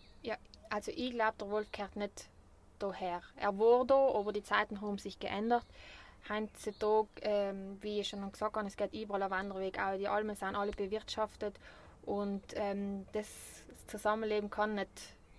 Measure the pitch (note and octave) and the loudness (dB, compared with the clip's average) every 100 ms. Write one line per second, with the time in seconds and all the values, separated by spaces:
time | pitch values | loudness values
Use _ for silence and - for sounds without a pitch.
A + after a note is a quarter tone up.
0 | - - A#3 G#3+ - - - G#3 - - | -20 -10 -6 -6 -8 -20 -4 -2 -2 -2
1 | B3+ A#3+ A3 A3 G3+ G#3+ G#3 - G3 G#3 | -2 2 2 0 0 0 -2 -4 -6 -4
2 | G3+ - - - - - - - G3 F#3 | -6 -6 -16 -20 -20 -20 -20 -6 -4 -2
3 | F#3 F3 - - G3+ G3 A3+ B3 B3+ C4+ | -2 -4 -6 -2 0 4 8 8 8 8
4 | C4+ A3+ G#3 G#3 - G#3 G#3+ G3+ G#3 G3+ | 8 4 2 -2 2 2 2 -2 -4 -4
5 | G3+ - G3+ G3 A3+ A#3+ - - - - | -6 -8 -4 -2 2 2 2 -10 -18 -18
6 | - - - G#3+ G#3+ - G#3+ G3+ G#3+ G#3+ | -20 -16 -6 -4 -4 -6 -8 -2 4 4
7 | G#3+ - G#3+ G#3 G3 G3 F#3+ G3 G#3 G#3 | 4 -2 0 2 2 -2 -8 -8 -4 -2
8 | G3 G3+ G3 - G#3+ A3 G3+ - G3+ A3 | -2 -4 -8 -4 -2 -2 -4 -2 -2 -2
9 | G#3+ G3+ G3 F#3 G3+ F#3+ F#3+ G3+ G3 G3 | -2 0 2 0 -2 -2 -2 0 0 0
10 | G3 G3+ G#3+ G3+ F#3+ G#3 G#3 G3+ G3 G#3+ | 2 2 0 -2 -2 0 -2 -2 -2 -4
11 | - - G#3+ - G#3 - - - - - | -4 -2 -2 -2 -6 -6 -14 -20 -20 -12
12 | - G3+ G3+ G3 - - G3+ G3+ G3+ G3 | -4 -2 -2 -4 -6 -2 -2 0 -2 -4
13 | F#3+ G#3+ G#3 - - - - - - G#3 | -4 -4 -4 -8 -12 -14 -16 -18 -10 -2
14 | G#3 G#3+ A3 G#3+ G3+ - G#3+ G#3 F#3+ - | 2 2 2 0 0 0 0 0 -4 -8
15 | - - - | -16 -18 -20